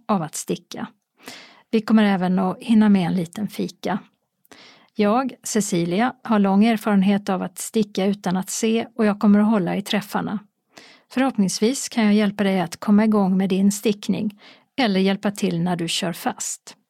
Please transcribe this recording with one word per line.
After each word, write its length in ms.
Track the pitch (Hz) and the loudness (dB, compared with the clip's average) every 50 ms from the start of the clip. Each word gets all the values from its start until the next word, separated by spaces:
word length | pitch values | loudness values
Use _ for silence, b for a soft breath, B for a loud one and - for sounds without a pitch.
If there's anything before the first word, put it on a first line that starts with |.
| _ - | _ -2
av 140 | 214 190 | -2 -2
att 120 | 160 147 - | -2 -6 -10
sticka. 520 | - - - - - _ - - - - - _ _ _ _ _ B B B B B B B B B B B | -10 -8 -8 -8 -8 _ -14 -14 -12 -12 -14 _ _ _ _ _ B B B B B B B B B B B
Vi 100 | - 220 | -4 -2
kommer 240 | 214 - 220 220 208 | 0 2 2 4 4
även 340 | 202 196 180 185 180 185 190 | 4 2 0 0 0 0 0
att 200 | 190 185 180 - | -2 -2 -4 -4
hinna 280 | - - 226 214 214 208 | -2 2 4 6 6 6
med 180 | 202 190 175 | 6 4 2
en 100 | 165 175 | 0 -2
liten 320 | 190 165 - - - 208 - | -2 -4 -6 -6 -8 -8 -8
fika. 500 | - - 190 - - _ - 202 175 - - _ _ _ _ _ _ _ _ - B B B B B B B B B | -6 -8 -8 -8 -10 _ -6 -6 -6 -6 -8 _ _ _ _ _ _ _ _ -20 B B B B B B B B B
Jag, 380 | - 208 202 214 254 277 240 - - | -2 0 2 2 0 -2 -4 -8 -10
Cecilia, 720 | - - - 220 202 - 190 170 170 175 175 196 233 262 - _ - | -8 -4 -2 -2 -2 -2 -2 -2 -2 -2 -2 -2 -2 -2 -4 _ -4
har 140 | - 226 208 | -2 0 2
lång 260 | 196 196 190 196 214 | 2 4 4 4 4
erfarenhet 640 | 233 226 208 - 220 208 196 185 202 202 202 208 - | 4 2 0 0 0 2 2 4 4 2 0 0 -2
av 140 | 190 185 | -4 -4
att 160 | 185 180 - - | -4 -6 -8 -10
sticka 480 | - - - 226 208 208 - 202 190 | -10 -4 -2 -2 -2 -2 -2 -2 -2
utan 300 | 208 196 202 - 190 175 | 0 -2 -2 -2 -2 -2
att 140 | 185 185 - | -2 -4 -6
se 360 | - - - 220 220 226 233 - _ | -6 -4 -2 -2 0 -2 -4 -6 _
och 80 | - 220 | -2 0
jag 160 | 208 196 208 | 0 0 2
kommer 180 | - 208 202 208 | 4 4 4 6
att 80 | 214 | 4
hålla 300 | 214 226 202 175 175 175 | 4 2 2 0 -2 -2
i 60 | 185 | -4
träffarna. 560 | 202 - - 196 - - - 190 175 165 196 202 - _ _ _ _ _ B B B B B B B B | -4 -4 -4 -4 -4 -4 -6 -6 -4 -4 -6 -8 -10 _ _ _ _ _ B B B B B B B B
Förhoppningsvis 760 | - 254 262 269 - - 196 185 - - 214 226 277 - - - | -2 -2 -2 0 0 0 0 0 0 0 0 0 0 -2 -6 -6
kan 160 | - 240 214 | -2 0 2
jag 100 | 208 208 | 4 4
hjälpa 300 | 214 214 196 208 - 208 | 4 2 0 0 0 0
dig 160 | 196 190 190 | 0 0 0
att 160 | 170 160 - | -2 -4 -6
komma 280 | - - - 208 202 220 | -6 0 2 4 4 4
igång 320 | 226 214 208 196 185 190 | 4 2 2 2 2 2
med 120 | 185 196 185 | 2 0 0
din 240 | 190 185 196 202 | 2 2 2 2
stickning 680 | 202 - - 226 208 208 - - 185 175 208 208 - B B B B B B B B | 2 0 0 -2 -2 -2 -4 -4 -4 -2 -4 -6 -6 B B B B B B B B
eller 240 | - 262 214 190 190 | -2 0 0 2 2
hjälpa 300 | 190 190 196 190 - 208 | 2 0 0 0 -2 -4
till 300 | 202 - 208 185 170 170 | -4 -2 -4 -2 -2 -2
när 160 | 170 180 180 | -2 -2 -2
du 120 | 170 170 165 | -2 -4 -4
kör 240 | - - 196 175 | -4 -4 -4 -6
fast. 640 | 175 - - - - - - - - - - - - _ _ | -6 -6 -6 -6 -6 -6 -8 -10 -10 -12 -16 -20 -20 _ _